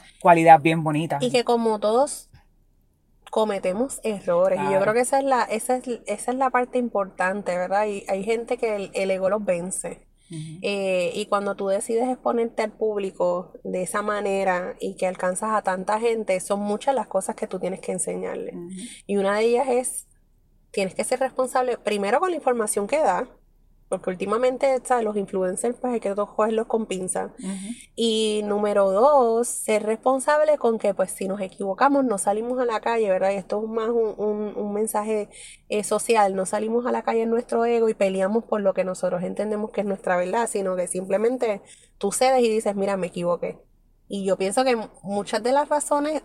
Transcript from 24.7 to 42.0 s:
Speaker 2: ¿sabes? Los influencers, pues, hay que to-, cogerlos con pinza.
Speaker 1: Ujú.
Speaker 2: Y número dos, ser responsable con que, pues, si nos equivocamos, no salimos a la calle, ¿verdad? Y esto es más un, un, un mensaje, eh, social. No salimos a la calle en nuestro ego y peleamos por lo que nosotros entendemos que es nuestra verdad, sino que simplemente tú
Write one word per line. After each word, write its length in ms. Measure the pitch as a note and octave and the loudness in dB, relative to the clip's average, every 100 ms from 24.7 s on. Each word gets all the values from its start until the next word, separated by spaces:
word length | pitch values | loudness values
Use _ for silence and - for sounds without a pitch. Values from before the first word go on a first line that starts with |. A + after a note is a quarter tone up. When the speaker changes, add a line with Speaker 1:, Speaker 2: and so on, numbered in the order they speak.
| C4 | 0
Speaker 2:
¿sabes? 200 | B3+ B3 | 2 0
Los 120 | A3 G#3 | 2 -2
influencers, 600 | G3 F#3+ F#3 F#3 A#3 B3 | -4 -2 -2 -2 -4 -2
pues, 140 | B3+ | -4
hay 60 | A#3 | -2
que 160 | G3+ G3+ | -2 -2
to-, 200 | G3+ - | -4 0
cogerlos 300 | G#3+ A3 A3+ | 0 0 0
con 220 | A3+ A3 | -2 -2
pinza. 440 | F#3+ F#3 F#3+ F#3+ - | -4 -4 -4 -6 -8
Speaker 1:
Ujú. 160 | F#3+ G3 G3 A#3+ - - | -10 -8 -10 -14 -16 -2
Speaker 2:
Y 460 | A3+ A3 A3 G#3+ | 0 2 0 -2
número 480 | G#3 G3+ G#3 G3+ G3 | -2 0 2 2 4
dos, 560 | F#3+ C4+ D4 A#3 A3+ A#3+ | 6 6 6 4 2 -2
ser 360 | - - G#3+ | -4 0 0
responsable 720 | G#3+ A3 B3+ C4 B3+ D4+ D4+ D4 | 0 -2 0 0 2 2 4 2
con 220 | A#3 A3 | 2 2
que, 140 | G#3 F#3 | 0 0
pues, 160 | F#3+ | -4
si 160 | - F#3+ | -4 -6
nos 120 | G3+ | -6
equivocamos, 640 | F#3+ - G3 F#3 C#4 C#4 | -8 -6 -6 2 4 4
no 140 | C4 G3 | 2 0
salimos 420 | - G#3 A#3 B3+ | 0 0 -2 -2
a 60 | B3 | 0
la 140 | G#3+ | 0
calle, 280 | A3+ A#3 G#3 | 0 0 2
¿verdad? 200 | F#3 F#3+ | 2 2
Y 40 | G3+ | -2
esto 260 | F#3+ G3+ | -4 -4
es 60 | A3 | -2
más 200 | A3+ A3 | -2 0
un, 260 | A#3 A3 - | 2 0 0
un, 360 | G#3 G#3 G#3 - | -2 -2 -4 -6
un 160 | G#3 | -4
mensaje, 560 | G#3 A3 G#3+ G#3 G#3+ G#3 - - - _ | -2 -2 -2 -2 -4 -4 -12 -20 -20 _
eh, 140 | G#3 | -4
social. 520 | G3+ G#3 - A3 G3+ F#3+ | -2 -2 2 4 4 2
No 120 | F#3 | -2
salimos 400 | G#3+ A3 A#3 A#3+ | -2 -2 -2 0
a 40 | |
la 120 | A3+ | -2
calle 180 | - A3+ | 0 -2
en 80 | A3+ | 0
nuestro 340 | A3+ A#3+ A#3 A#3 | -2 0 0 2
ego 220 | A#3 A3+ | 2 2
y 60 | |
peleamos 500 | A3 G3 F#3+ F#3+ A3 A3+ | 2 0 2 0 0 0
por 140 | G#3+ | 0
lo 120 | G3 | 0
que 100 | F#3 | 0
nosotros 380 | F#3 F#3 F3+ F3+ | -2 -2 -2 -2
entendemos 460 | F#3 F#3+ G#3 G#3+ G#3+ | -4 -4 -4 -2 -4
que 120 | - | -4
es 60 | G3+ | -4
nuestra 300 | G3 - F3+ | -4 0 0
verdad, 320 | F3+ A3 A#3 | 0 0 0
sino 240 | G#3 F#3+ F#3 | -2 -2 -2
que 120 | F3 | -2
simplemente 760 | F#3 F#3+ G3 A3+ B3+ A#3 G3 - - _ | -4 -2 0 2 0 -2 -2 -8 -20 _
tú 120 | _ | _